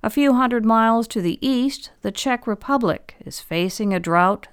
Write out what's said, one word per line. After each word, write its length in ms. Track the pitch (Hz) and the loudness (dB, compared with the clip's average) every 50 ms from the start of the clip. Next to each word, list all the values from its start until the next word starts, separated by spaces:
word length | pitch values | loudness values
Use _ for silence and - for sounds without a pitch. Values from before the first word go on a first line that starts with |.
A 80 | - 220 | -4 -2
few 260 | - 294 285 277 262 | 0 2 4 4 4
hundred 280 | 247 262 247 240 240 220 | 4 2 2 0 0 2
miles 420 | 220 226 226 220 226 226 233 233 220 | 2 4 4 4 4 2 2 0 -2
to 120 | - 226 | -4 -2
the 160 | 175 175 - - - | -2 -2 -2 -2 -2
east, 460 | 254 269 247 247 277 269 - - - _ _ | 0 0 2 0 -2 -2 -6 -16 -20 _ _
the 120 | _ 202 190 | _ -8 -6
Czech 340 | - - 277 247 240 - - | -4 -2 -2 -2 -2 -2 -6
Republic 680 | 214 196 - - 277 277 233 - - - - - - - | -6 -6 -2 -2 -2 0 2 0 -2 -2 -6 -16 -20 -18
is 220 | - - - - | -18 -14 -14 -14
facing 520 | - - 160 165 175 185 180 - 214 202 196 | -10 -6 -2 -2 -2 -2 -2 -4 -2 0 0
a 60 | 180 | -2
drought 480 | 170 165 165 170 175 185 202 208 - - | 0 2 2 4 4 4 2 -2 -6 -18